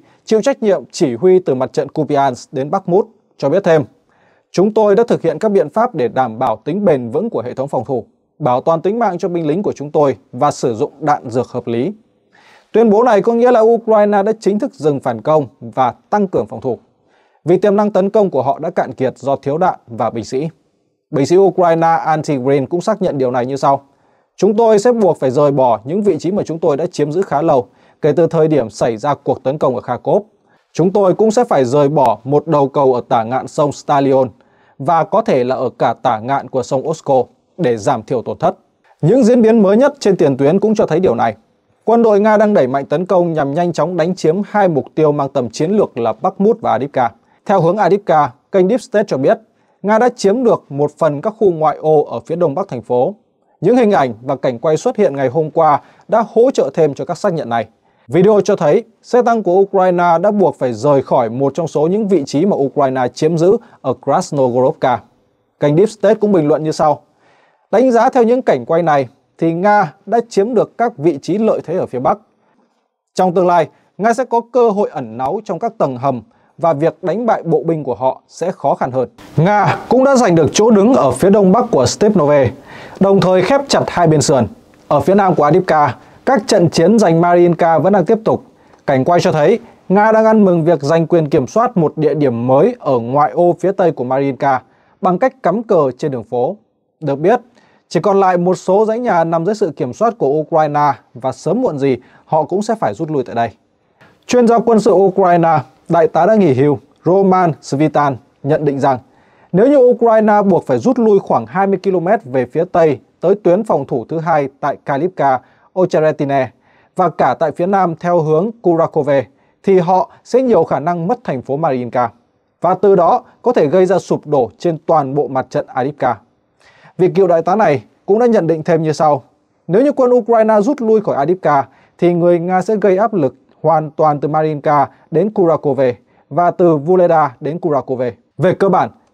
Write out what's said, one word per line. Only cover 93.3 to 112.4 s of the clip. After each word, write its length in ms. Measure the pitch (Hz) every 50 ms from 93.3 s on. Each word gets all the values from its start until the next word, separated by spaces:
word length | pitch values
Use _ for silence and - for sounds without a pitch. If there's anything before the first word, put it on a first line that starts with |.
| 107
ô 220 | 151 175 175 165 -
phía 120 | - 180 196
tây 200 | - 190 170 147
của 120 | - 123
Mariinka 580 | 127 131 139 143 139 131 135 147 139 131 123 - _ _ _ _ _ _ -
bằng 180 | - 185 180 175
cách 240 | - 262 262 _ -
cắm 200 | 175 170 226 226
cờ 280 | - 214 170 147 131 120 -
trên 120 | - 123
đường 140 | 127 120 107
phố. 320 | - 127 120 123 151 202 214 _ _ _ _ _ _ _ -
Được 160 | 160 143 139
biết, 240 | - 156 190 233 233 - _ _ _ _ _ _ _ _ -
chỉ 120 | - 170
còn 200 | 156 208 190 196
lại 180 | 190 185 185 180
một 160 | 175 180 180
số 300 | 165 - - 185 202 220
dãy 140 | 208 220 233
nhà 260 | 247 240 185 170 165
nằm 220 | 165 170 165 165
dưới 80 | 185 220
sự 180 | 214 208 165 151
kiểm 160 | - 156 123 120
soát 260 | - 208 233 226 -
của 100 | 170 135
Ukraine 640 | 143 156 151 - 165 156 156 147 147 147 147 143 131 - _ _ -
và 180 | 127 131 131 123
sớm 300 | - - 151 185 240 262
muộn 160 | 214 156 135
gì 180 | 135 139 127 - - _ _ _ _
họ 180 | - - 160 156
cũng 200 | - 185 196 208
sẽ 120 | - 226
phải 200 | 214 170 139 104
rút 160 | - 160 151
lui 140 | 156 139 123
tại 100 | - 107
đây. 160 | 117 117 113 - _ _ _ _ _ _ _ _ _ - _ _ _ _
Chuyên 220 | - - 247 240 220
gia 100 | 233 233
quân 220 | - 233 226 214
sự 120 | 202 240 185
Ukraine, 640 | 175 196 190 185 - 196 175 175 170 165 165 160 151 123 - _ _ _ -
đại 200 | 165 170 165 156
tá 180 | - 160 165
đã 80 | 185 220
nghỉ 200 | 214 196 165 131
hưu 240 | 120 143 147 143 104 - _ _ _ -
Roman 480 | 156 180 196 196 190 185 185 185 170 139 - -
Svitan 540 | - 165 165 160 151 - 156 147 143 131 113 _ _ _ _ -
nhận 220 | 139 156 147 156
định 140 | 143 139 139
rằng 200 | 127 143 131 120 - _ _ _ _ _ _ _ _ _ -
nếu 140 | 175 220 277
như 80 | 294
Ukraine 680 | 277 247 247 233 226 240 233 220 220 214 214 208 208 202
buộc 240 | 196 170 160 -
phải 120 | - 262 123
rút 200 | 113 240 262 254
lui 200 | 226 220 208 196
khoảng 280 | - - 208 - -
hai 200 | - 127 180 196
mươi 120 | 196 196 180 -
ki-lô-mét 420 | 196 185 180 165 180 220 220 -
về 220 | 127 127 135